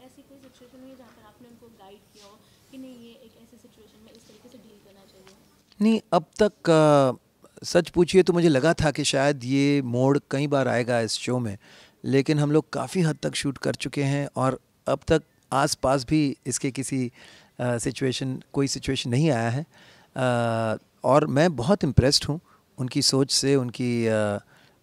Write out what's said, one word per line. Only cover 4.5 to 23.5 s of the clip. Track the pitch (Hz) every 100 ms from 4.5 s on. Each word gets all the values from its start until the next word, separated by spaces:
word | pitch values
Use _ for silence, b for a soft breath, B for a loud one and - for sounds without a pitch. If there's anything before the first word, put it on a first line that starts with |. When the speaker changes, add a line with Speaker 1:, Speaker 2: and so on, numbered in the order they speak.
| 247
Speaker 1:
डील | 214 208 202
करना | 196
चाहिए? | 190 190 190 - _ _ _ -
Speaker 2:
नहीं, | 208 220 -
अब | 175 156 -
तक, | 214 - -
अ, | 160 151 147 131 117 _ _ - -
सच | - 175 165
पूछिए | 160 170 185
तो | 180
मुझे | 175 170
लगा | 131 151
था | 170 156
कि | 139
शायद | 143 135 139 143
ये | 120 139 143 143
मोड़ | 127 120 131 143 -
कई | 135 147
बार | 139 127
आएगा | 117 120 120
इस | 113
शो | - - 127
में, | 117 101 b b b b
लेकिन | 120 135 135 151
हम | 147
लोग | 156 -
काफ़ी | - 123 190
हद | 160 143
तक | 147
शूट | 131 139 131
कर | 139
चुके | 123 139 143
हैं | 139 143 143 -
और | 127 127 _ _ -
अब | 139 -
तक | 160 - _ -
आसपास | 131 147 - 131 139 123
भी | 156 143 123 -
इसके | - 143
किसी, | 120 131 135 120 B B B B -
अ, | 123 120
सिचुएशन, | 139 123 135 123 135 131 -
कोई | 139 139
सिचुएशन | 131 - 131 135
नहीं | 120 160
आया | 120 117
है। | 127 165 b b b b -
अ, | 127 120 117 113 113 107 _ _
और | - 143 151
मैं | 135 175 131
बहुत | 120 202
इम्प्रेस्ड | 151 - 123 -
हूँ | - 151 - b b -
उनकी | 127 147
सोच | - 135 139
से, | - 135